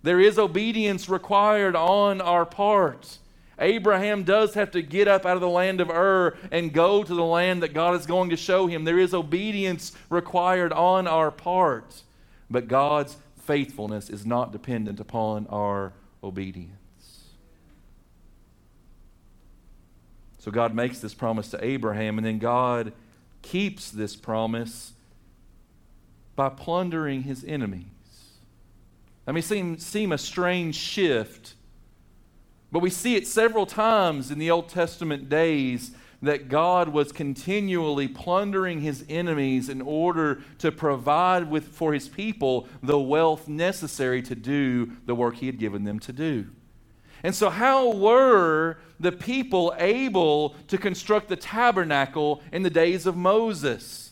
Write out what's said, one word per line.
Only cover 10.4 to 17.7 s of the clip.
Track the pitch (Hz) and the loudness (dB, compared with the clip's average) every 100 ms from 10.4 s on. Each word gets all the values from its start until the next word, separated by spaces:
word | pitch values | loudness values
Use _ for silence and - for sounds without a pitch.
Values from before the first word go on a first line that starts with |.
| 180 185 175 | 2 2 2
on | 156 175 185 180 | 2 4 4 2
our | 160 156 | 2 0
part. | 151 175 185 175 117 113 - - _ - - - | -2 -4 2 2 2 -8 -20 -20 _ -20 -20 -4
But | 123 117 | -4 0
God's | 131 143 147 139 - - - | 2 2 2 -2 -8 -20 -20
faithfulness | - 147 139 - 107 107 - | -2 -2 -2 -8 -8 -8 -10
is | 104 104 | -10 -4
not | 120 127 | -2 -2
dependent | 110 - 120 107 101 | -8 -6 -6 -6 -8
upon | 107 117 110 107 104 | -8 -4 -2 -4 -6
our | 104 104 101 98 95 - _ | -4 -2 -2 -6 -12 -20 _
obedience. | 98 92 95 90 85 98 - _ - - - - _ _ _ | -12 -10 -10 -12 -18 -20 -20 _ -20 -20 -20 -20 _ _ _